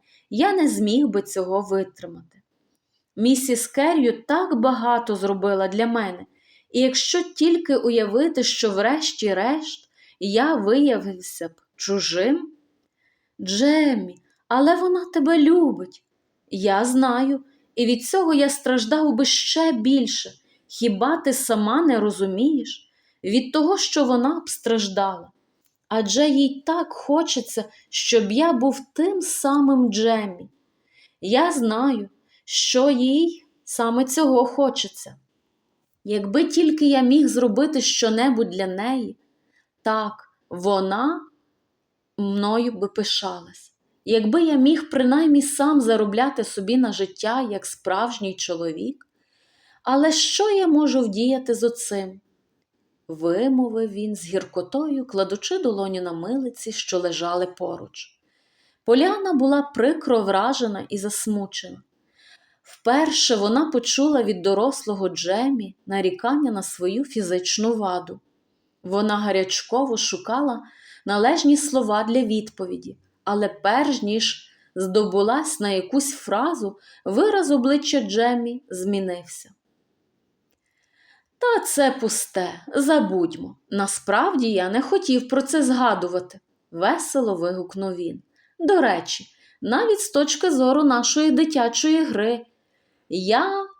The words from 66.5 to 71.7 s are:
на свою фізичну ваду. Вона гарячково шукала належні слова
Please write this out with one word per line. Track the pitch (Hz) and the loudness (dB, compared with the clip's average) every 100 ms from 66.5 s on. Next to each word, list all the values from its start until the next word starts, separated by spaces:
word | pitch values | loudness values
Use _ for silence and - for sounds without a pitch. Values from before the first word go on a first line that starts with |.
на | 202 | -2
свою | - - 180 220 | -8 -6 -4 -4
фізичну | 285 220 180 180 180 - 220 | -4 -4 -2 -2 -2 -2 -2
ваду. | 226 196 180 175 190 _ _ _ _ _ _ | -2 -2 -4 -8 -16 _ _ _ _ _ _
Вона | 180 202 214 208 | -4 -2 0 0
гарячково | 208 190 190 - - 240 269 220 | 0 0 0 -4 -4 -2 0 -2
шукала | - 180 208 247 294 240 - - - - | -4 -6 -4 -2 -2 -4 -10 -20 -20 -12
належні | 196 202 233 320 285 285 | -4 2 2 4 4 4
слова | - | 2